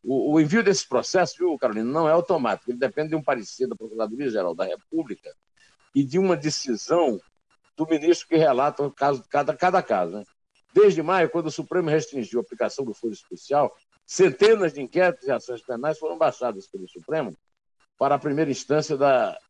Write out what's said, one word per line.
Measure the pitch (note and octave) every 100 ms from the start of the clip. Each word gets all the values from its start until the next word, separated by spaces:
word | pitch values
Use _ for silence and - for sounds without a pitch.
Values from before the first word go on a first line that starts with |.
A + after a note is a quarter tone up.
| A#2+
O, | C3 A#2
o | D#3
envio | D3+ G#3+
desse | G3 G3 -
processo, | B2 A#2 F#3 F3 -
viu, | F3 D3
Carolina, | B2 G#2+ A#2
não | D3 D#3
é |
automático. | E3 E3+ E3+ A#2+ F#2+ -
Ele | B2
depende | C3 D3 D#3
de | D#3+
um |
parecer | C#3+ C3 G2 - B2+
da | A2
Procuradoria-Geral | A2 A2 A2 A2+ C#3+ G#2+ F2+
da | E2
República | F#2+ E2+ _ E3 D3+ - - - _ _ _ _ _ C#3
e |
de | C#3 F3
uma | F#3+ E3
decisão | D3+ D3 C3+ A2 - E3 E3+ A3 _ _ _ _ _ -
do | D#3+
ministro | D#3+ D#3 E3+ -
que | D#3+
relata | D#3 B2 C#3+ C#3+
o | C#3+
caso, | - C#3 C3+ -
cada, | C#3+ C#3+ D#3
cada | F3+ F#3
caso, | - G2+ F2
né? | G2+ G2+ _ _ _ _
Desde | F3+ G#3 D#3+
maio, | D#3 F#3 E3
quando | E3+ E3
o |
Supremo | - D3 F3 E3
restringiu | D#3 D3+ C#3 G#2 A#2
a |
aplicação | - A#2 A2 - C3
do |
foro | G2+ A2+
especial, | G2 _ F2+ - C#3+ C3 - _ _ _
centenas | - F#3 C3+ G#3 A3 F3
de | C#3+
inquéritos | B2+ E3+ F#3 F3 C3+
e |
ações | A#2+ - A#2+
penais | - A#2 D3 D#3
foram | D#3 E3
baixadas | D#3 A#2 B2 G2 -
pelo | - -
Supremo | - E2 D#3 A#2+ D#2+ _ _ _ _ _ _
para | C#3
a | C#3+
primeira | D3 C#3+ D#3
instância | B2+ - D3+ D3+ C#3+
da | C#3+ B2+ G#2 D#2+ _